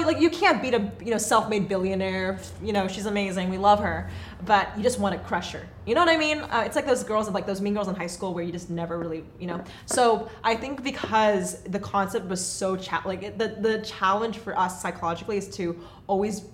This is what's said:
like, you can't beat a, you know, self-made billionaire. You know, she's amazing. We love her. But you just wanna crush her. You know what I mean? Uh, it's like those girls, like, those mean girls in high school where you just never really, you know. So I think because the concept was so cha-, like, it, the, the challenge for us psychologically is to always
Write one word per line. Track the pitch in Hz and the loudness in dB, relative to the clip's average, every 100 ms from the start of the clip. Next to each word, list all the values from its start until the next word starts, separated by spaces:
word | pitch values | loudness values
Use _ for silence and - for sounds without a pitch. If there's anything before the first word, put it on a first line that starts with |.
like, | 320 311 | 8 6
you | 320 | 4
can't | - 392 240 | 6 4 4
beat | 262 | 2
a, | 233 202 - | 0 0 -4
you | 220 | -2
know, | 214 | 0
self-made | - 226 208 214 196 | 4 4 4 2 2
billionaire. | 190 190 190 190 190 185 196 - - | 0 0 0 0 0 -2 -4 -8 -8
You | 208 | -2
know, | 202 190 | 0 0
she's | 190 208 | -2 -2
amazing. | 202 196 185 185 | 0 0 -2 -2
We | 185 | 4
love | 202 208 | 6 6
her. | 202 165 185 - - - 180 | 4 -2 -6 -10 -12 -8 2
But | 202 190 214 | 4 4 0
you | |
just | 226 202 | 2 2
wanna | 202 175 | 0 -2
crush | - 180 - | -2 -2 -2
her. | - - - - | -10 -12 -10 0
You | |
know | 269 | 4
what | 349 | 6
I | 320 | 6
mean? | 302 302 | 4 0
Uh, | - 233 214 | 0 0 0
it's | 285 | 0
like | 277 | 2
those | 214 | 2
girls, | 202 214 214 | 2 0 0
like, | 190 202 | -2 -2
those | 190 | -2
mean | 202 208 | 0 0
girls | 190 | -2
in | |
high | 180 175 | -4 -6
school | - 190 | -6 -6
where | 170 | -4
you | 175 | -4
just | 175 - | -6 -6
never | 170 170 170 | -6 -4 -4
really, | 170 160 - - | -4 -6 -10 -10
you | 180 | -8
know. | 175 - - - | -8 -10 -12 -2
So | - 233 214 - - | 4 6 4 0 -4
I | 226 226 | -2 0
think | 262 269 | -4 -6
because | 262 269 - 220 214 202 180 - - | -6 -4 2 4 4 4 0 -6 -6
the | 202 | -6
concept | 202 202 190 226 185 | -2 0 0 -2 -4
was | 185 | -4
so | - - 190 185 | -4 -2 -2 -2
cha-, | - 170 190 | -2 -4 -4
like, | 170 | -6
it, | 202 202 | -6 -4
the, | 220 - | -4 0
the | 220 220 | 0 0
challenge | - - 190 202 226 202 | -4 0 2 2 0 -6
for | - - | -4 0
us | 185 - | 0 -2
psychologically | 180 175 170 170 - 202 | -6 -4 -4 -2 -2 -4
is | 190 - | -4 -6
to | 170 170 - - - | -6 -6 -12 -12 -2
always | 196 214 190 - | 0 0 -2 -10